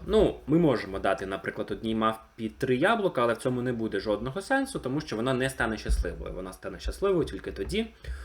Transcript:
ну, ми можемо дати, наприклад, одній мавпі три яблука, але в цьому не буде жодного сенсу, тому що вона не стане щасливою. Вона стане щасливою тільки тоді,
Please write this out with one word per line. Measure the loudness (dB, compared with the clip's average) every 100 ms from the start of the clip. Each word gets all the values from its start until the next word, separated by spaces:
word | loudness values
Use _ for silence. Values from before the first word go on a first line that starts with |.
| 2
ну, | 4 4 2 2
ми | 4
можемо | 6 2 0 -2
дати, | 0 0 -2
наприклад, | -6 -6 -6 -6
одній | -4 -2
мавпі | 2 2 0 -6 -8 -8
три | -4 0 4
яблука, | 4 4 2 2
але | 2
в | 2
цьому | 0 0
не | 0
буде | 0 0 0
жодного | 0 0 0 -6
сенсу, | 0 0 0 -4
тому | -4 -4
що | -2 -2
вона | 0
не | 2 0
стане | 0 -2 -2
щасливою. | 0 0 0 -4 -8
Вона | -8 -10
стане | -10 -10 -8
щасливою | -8 -2 2 2
тільки | 0 -4 -8
тоді, | -6 -4 -2 -2 -6 -10 -10